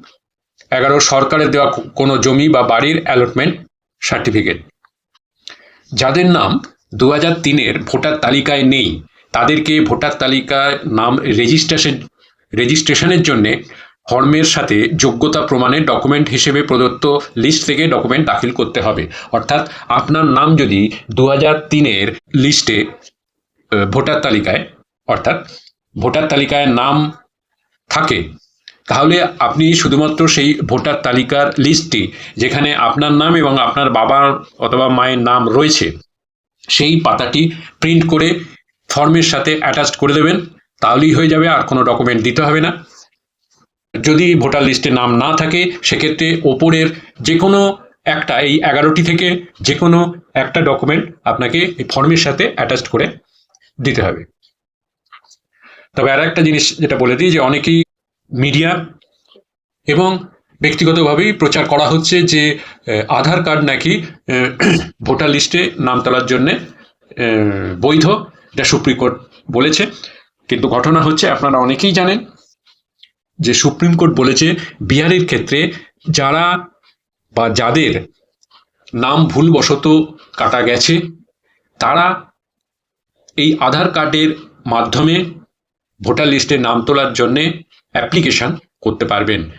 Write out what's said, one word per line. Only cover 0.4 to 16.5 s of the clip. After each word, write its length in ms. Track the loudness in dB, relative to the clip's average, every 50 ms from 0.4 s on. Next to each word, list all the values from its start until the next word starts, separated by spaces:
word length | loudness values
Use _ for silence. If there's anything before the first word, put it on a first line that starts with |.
| _ _ _ _ -8 _
এগারো, 280 | -2 0 2 2 2 2
সরকারের 520 | 2 2 2 0 0 2 0 0 0 2
দেওয়া 200 | 2 2 2 0
কো-, 180 | 0 -4 -8 -8
কোনো 280 | -4 -2 0 0 0 2
জমি 320 | 2 2 2 2 4 4
বা 120 | 4 2 2
বাড়ির 380 | 2 2 2 2 0 0 -2 -2
অ্যালটমেন্ট 500 | 0 2 2 2 0 0 -2 -2 -2 -2 -4 -10 -20 _ _ _ _ _ _
সার্টিফিকেট। 640 | -6 -6 -4 -4 -2 -2 0 0 0 -2 -4 -6 -10 -16 _ _ _ _ _ _ _ _ _ _ _ _ _ _ _ -20 -20 -20 -20 _ _ _ _ _ -6
যাদের 320 | -2 -2 0 2 2 2
নাম 340 | 4 4 2 2 0 -2 -4 -4 -8 -16 _ _ _ -2
দু 160 | 2 2 2
হাজার 220 | 4 2 2 0 0
তিনের 460 | 0 0 0 0 2 0 0 -2 -4
ভোটার 380 | -4 -4 -4 -2 -2 -2 -2 -2
তালিকায় 460 | 0 0 0 0 0 0 0 2 2
নেই, 380 | 2 2 2 0 -2 -4 -8 -12 -16 _ _ _ _
তাদেরকে 500 | -2 0 0 0 0 0 0 0 0 2
ভোটার 300 | 2 0 0 -2 -2 -4
তালিকায় 680 | -2 -2 -2 -2 -2 -2 -2 -2 -2 0 0 0 -2 -4 -4
নাম 320 | -4 -2 0 0 0 0 0
রেজিস্ট্রেশন, 840 | 0 0 0 0 2 2 2 2 2 0 -2 -2 0 -2 -2 -4 -8 -14 _ _ _ _ _ _ _ _ -4 -2
রেজিস্ট্রেশনের 640 | 0 0 0 0 0 0 0 0 2 2 2 2
জন্যে 420 | 2 2 2 2 2 0 0 -4 -6 -12 -20 -20 -20 -20 _ _ _ -2
ফর্মের 340 | -2 0 2 2 2 2 2
সাথে 440 | 0 0 -2 -2 0 0 0 0 0 0
যোগ্যতা 460 | 0 0 0 0 0 -2 0 0 -2
প্রমাণের 440 | -2 -2 0 0 0 0 0 0 0
ডকুমেন্ট 440 | 0 0 0 0 0 2 2 0 0
হিসেবে 340 | 0 0 0 0